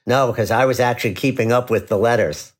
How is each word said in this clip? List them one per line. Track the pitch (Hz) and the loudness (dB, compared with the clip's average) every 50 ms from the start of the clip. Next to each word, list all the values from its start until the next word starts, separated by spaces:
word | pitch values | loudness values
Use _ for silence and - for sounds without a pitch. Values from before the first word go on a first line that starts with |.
| _ | _
No, | 110 120 139 135 120 113 | -2 0 2 2 0 0
'cause | 120 107 101 | -2 -2 0
I | 113 117 131 | 2 2 2
was | 131 127 120 | 2 2 2
actually | 123 123 117 - - 113 92 | 0 0 0 -2 -2 -4 -4
keeping | - - 135 - - 113 113 120 | -2 -2 -2 0 0 0 2 2
up | 123 120 - | 0 0 0
with | 113 101 - - | -2 -2 0 -2
the | 110 | 0
letters. | 98 110 117 120 110 95 76 73 - - - _ | 0 2 2 2 2 0 -2 -2 -6 -12 -18 _